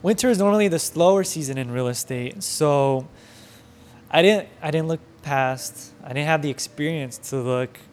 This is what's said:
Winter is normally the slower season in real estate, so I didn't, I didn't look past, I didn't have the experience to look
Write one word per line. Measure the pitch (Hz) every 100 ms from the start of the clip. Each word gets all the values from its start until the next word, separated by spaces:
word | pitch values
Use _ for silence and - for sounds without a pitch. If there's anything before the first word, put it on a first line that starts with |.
Winter | 175 220 254
is | 214
normally | 202 208 208
the | 165
slower | - 156 175 196
season | 185 160 139 135
in | 123
real | 120 123
estate, | 123 - 127 123 202
so | - - 151 143 139 131 135 - - - - - - - - - -
I | 151
didn't, | 185 214 - -
I | 156
didn't | 156 160
look | 160 - -
past, | 143 139 131 131 - - - -
I | -
didn't | 131 147
have | 160
the | 147
experience | 135 - - 151 165 131 - -
to | 135
look | 123 127 127 - -